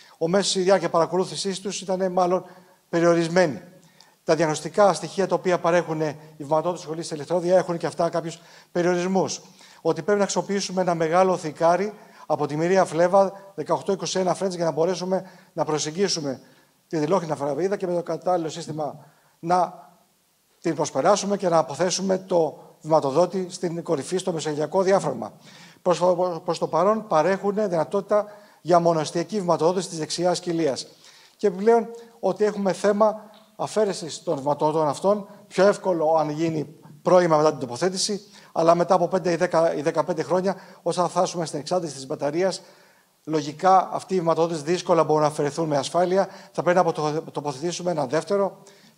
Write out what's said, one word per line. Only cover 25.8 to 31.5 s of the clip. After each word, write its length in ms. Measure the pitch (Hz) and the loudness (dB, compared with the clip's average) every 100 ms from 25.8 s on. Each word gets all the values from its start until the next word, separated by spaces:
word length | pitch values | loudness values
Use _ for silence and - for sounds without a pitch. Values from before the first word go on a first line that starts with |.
Προς, 200 | 185 160 180 175 180 165 | -2 2 2 2 0 -2
προς 140 | 180 160 | -4 -4
το 80 | 160 | -2
παρόν 400 | 156 190 220 214 | 2 2 0 0
παρέχουν 480 | 160 160 190 196 | 2 2 0 -2
δυνατότητα 720 | 202 208 170 151 202 196 208 208 - - _ | -2 -2 -2 -2 -4 0 0 -2 -10 -20 _
για 180 | 151 175 | 2 4
μονοαστιακή 640 | 170 165 147 170 160 214 | 4 2 0 -4 -4 -4
βηματοδότηση 480 | 175 156 160 185 165 | 0 2 2 0 -4
της 100 | 170 | -8
δεξιάς 420 | 151 - 180 170 | -6 -2 0 0
κοιλίας. 460 | 175 165 151 120 - - - - _ _ | -2 -2 -2 -2 -8 -20 -20 -20 _ _
Και 100 | |
επιπλέον 400 | 208 | -2